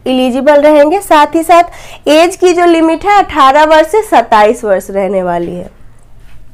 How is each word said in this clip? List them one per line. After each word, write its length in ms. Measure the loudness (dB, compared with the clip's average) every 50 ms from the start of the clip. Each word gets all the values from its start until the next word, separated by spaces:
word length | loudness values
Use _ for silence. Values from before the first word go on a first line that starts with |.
| -8
eligible 560 | -4 -2 -2 -2 -2 -4 -2 0 2 2 4
रहेंगे। 380 | 4 4 4 4 2 2 0 -4
साथ 340 | -2 0 2 2 2 0 -2
ही 80 | -4
साथ 680 | 0 2 2 2 2 0 -6 -20 -20 -20 -18 -8 -2 0
एज 280 | 2 2 2 0 -2
की 160 | -2 0 0
जो 120 | 0 2 2
limit 380 | 2 2 2 0 -2 -2 -4 -2
है 140 | 0 0 0
अठारह 460 | 0 -2 0 0 2 2 4 2 2
वर्ष 260 | 2 2 2 2 0
से 120 | -2 -4
सत्ताईस 640 | -2 0 -2 -2 0 2 2 2 2 2 0 -2 -2
वर्ष 220 | -4 -4 -4 -4 -6
रहने 320 | -6 -6 -4 -4 -4 -4
वाली 320 | -4 -4 -6 -6 -6 -8 -10
है। 160 | -12 -14 -16 _ -20 -20 -20 -20 -20 -20 -20 -20 -20 -20 -20 -20 -20 -20 -20